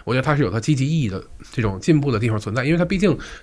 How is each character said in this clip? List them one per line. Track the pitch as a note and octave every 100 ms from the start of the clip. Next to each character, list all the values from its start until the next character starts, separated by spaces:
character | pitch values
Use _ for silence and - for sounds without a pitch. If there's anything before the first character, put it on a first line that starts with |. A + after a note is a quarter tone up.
我 | -
觉 | B2+
得 |
它 | D#3
是 | D3
有 | A2
它 | A2
积 | D#3
极 | C3+ C3+
意 | E3
义 | A2
的 | F#2+ - - -
这 | -
种 | G#2+ F#2+
进 | - D3+
步 | C#3
的 | G#2+
地 | A#2
方 | G#2+
存 | G#2+
在， | A#2
因 | C3+
为 | E3+
它 |
毕 | F3+ F#3+
竟 | G3 B2+ - -